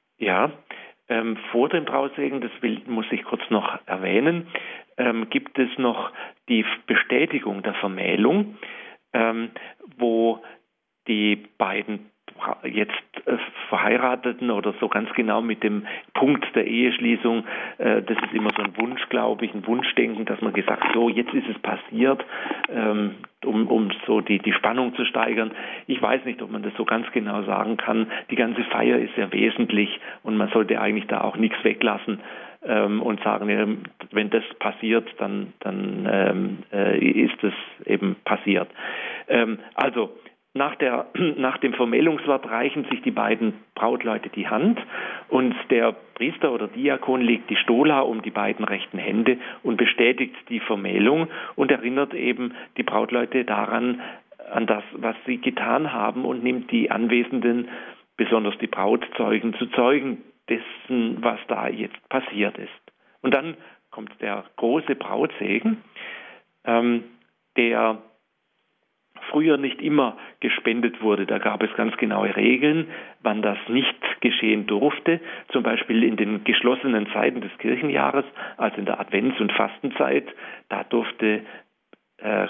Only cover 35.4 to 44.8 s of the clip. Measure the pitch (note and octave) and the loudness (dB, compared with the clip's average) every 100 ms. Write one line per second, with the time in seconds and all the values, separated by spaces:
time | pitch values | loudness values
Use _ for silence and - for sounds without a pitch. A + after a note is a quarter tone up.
35.4 | G2 - G2+ G2 G2 G2 G2+ G2+ G2 F#2+ | -8 -8 -6 -4 -4 -4 0 2 2 2
36.4 | F#2+ F#2+ - G2+ G2 G2+ - - - - | -2 -4 -6 0 2 4 4 4 2 2
37.4 | G2+ - - - - - G2 F#2+ - A2 | -2 -2 -12 -12 -2 0 0 -2 -2 -2
38.4 | G#2 F#2 F2+ - - - - - - A#2+ | 2 2 0 -8 -10 -8 -8 -10 0 2
39.4 | A2+ G#2+ - - C3+ A#2+ G#2 - - _ | 2 -2 -8 -2 0 0 -4 -6 -20 _
40.4 | _ C3+ C#3+ - C3 B2 - - F3 C#3+ | _ -2 -2 0 0 0 -4 0 0 2
41.4 | C3 - C3+ - A#2+ B2+ D#3+ D3+ - C3+ | -2 0 -2 2 2 4 4 2 0 0
42.4 | A#2+ A2+ C#3 D3+ - B2+ B2+ G#2+ A2 A2 | 0 -2 -2 -2 -4 -2 -2 0 0 2
43.4 | A2+ G#2 - - A2 B2 A#2 G#2+ G2+ - | 0 -4 -12 -2 0 0 -2 -4 -6 -6
44.4 | F#2+ A2 F#3+ A#3 | -2 2 2 2